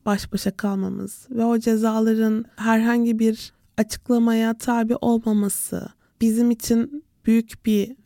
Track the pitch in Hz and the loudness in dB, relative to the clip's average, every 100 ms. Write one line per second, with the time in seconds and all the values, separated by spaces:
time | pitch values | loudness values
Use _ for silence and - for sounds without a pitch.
0 | - 202 - 202 202 190 208 196 190 196 | -4 -4 -2 -4 -4 -4 -4 -2 -4 -6
1 | 196 - - 240 233 233 233 220 226 220 | -10 -14 -10 -2 0 0 0 0 0 2
2 | 220 220 220 220 226 - 220 220 226 240 | 2 2 2 0 -4 -6 0 2 2 2
3 | 233 220 220 220 - _ _ - 220 - | 2 2 0 0 -8 _ _ -4 -2 -4
4 | - 240 233 226 226 226 - 233 226 240 | 0 2 4 2 0 -2 -2 0 0 0
5 | 240 233 226 208 202 - - 175 - _ | 0 0 2 0 0 -4 -8 -8 -10 _
6 | _ - 226 220 240 226 - 233 240 285 | _ -2 0 2 2 0 0 0 0 -8
7 | - _ - 226 226 - - 208 208 262 | -16 _ 0 2 0 -6 0 0 0 -8